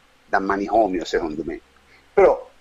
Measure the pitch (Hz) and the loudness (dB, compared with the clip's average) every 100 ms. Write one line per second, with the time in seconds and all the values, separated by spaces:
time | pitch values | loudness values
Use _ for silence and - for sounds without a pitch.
0 | _ _ _ 101 98 98 101 107 104 92 | _ _ _ -4 -2 -4 0 0 0 -2
1 | 82 90 80 76 78 73 - _ _ _ | -4 -4 -4 -6 -10 -12 -16 _ _ _
2 | _ - 180 - - _ | _ 4 4 4 -4 _